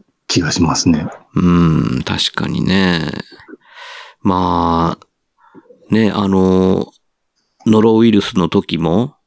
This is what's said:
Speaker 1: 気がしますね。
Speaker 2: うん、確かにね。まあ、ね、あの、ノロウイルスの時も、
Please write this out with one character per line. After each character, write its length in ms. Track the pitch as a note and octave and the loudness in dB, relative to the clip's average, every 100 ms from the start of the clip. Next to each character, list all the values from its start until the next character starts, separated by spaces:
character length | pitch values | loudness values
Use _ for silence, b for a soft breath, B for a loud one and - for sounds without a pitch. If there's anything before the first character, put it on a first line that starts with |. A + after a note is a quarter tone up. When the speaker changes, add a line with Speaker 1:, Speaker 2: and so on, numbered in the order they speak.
| _ _ - | _ _ -4
Speaker 1:
気 140 | - | -4
が 120 | D#2 | -2
し 100 | - | -2
ま 120 | E2 | -2
す 140 | - F2 | 0 0
ね。 180 | D2+ E2+ - _ | 0 -4 -12 _
Speaker 2:
う 60 | - | 0
ん、 600 | F2+ F2 E2 D2+ A1+ B1+ | 2 4 2 2 -2 -4
確 280 | - - - | -6 -4 -4
か 160 | - - | -4 -4
に 160 | - | -4
ね。 360 | - F#2+ F#2 E2+ D2+ - - B B B B B B B B B | 0 0 0 -2 -4 -10 -14 B B B B B B B B B
ま 800 | G#2 F#2 F2+ F2 E2+ E2 E2 - | -2 0 0 0 0 0 -2 -4
あ、 960 | - _ _ _ _ - _ _ - | -14 _ _ _ _ -20 _ _ -2
ね、 160 | A2 G#2 | 0 0
あ 160 | G#2 G2 | 0 0
の、 640 | F#2+ F#2 F#2 F#2 F#2 - _ _ _ _ _ _ _ A2+ | 2 2 2 2 0 -4 _ _ _ _ _ _ _ 0
ノ 140 | A2 | 4
ロ 180 | A2+ A2 | 4 4
ウ 80 | A#2 | 4
イ 60 | |
ル 80 | G#2 | 2
ス 180 | - F#2+ | 0 -2
の 100 | E2+ | 0
時 300 | G2+ - E2 | -2 -2 -4
も、 380 | D#2+ F2+ C#3 - | 0 0 -2 -8